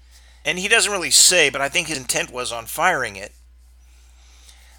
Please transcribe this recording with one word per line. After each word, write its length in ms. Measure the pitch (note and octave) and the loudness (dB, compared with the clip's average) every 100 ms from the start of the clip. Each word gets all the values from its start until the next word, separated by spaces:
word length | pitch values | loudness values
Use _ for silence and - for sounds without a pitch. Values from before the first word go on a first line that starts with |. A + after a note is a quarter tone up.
| - - - - | -20 -20 -20 -10
and 140 | - F3 | -6 -4
he 100 | G3 | 2
doesn't 240 | A3+ G3 | 2 2
really 200 | G3+ D3+ | -2 2
say, 400 | - - F3+ D3 | 4 6 6 4
but 100 | C3+ | 2
I 80 | C#3 | -2
think 180 | F3+ D#3+ | -2 -4
his 120 | D#3 | -8
intent 320 | B2+ D3+ F3+ | -4 -4 -4
was 200 | B2 A#2+ | -6 -8
on 140 | A#2 A#2 | -8 -10
firing 500 | - F3 D#3+ A#2+ G2 | 0 0 0 -4 -8
it, 160 | G2+ - - - _ _ _ _ _ _ - - - - - | -16 -18 -20 -20 _ _ _ _ _ _ -20 -20 -20 -20 -20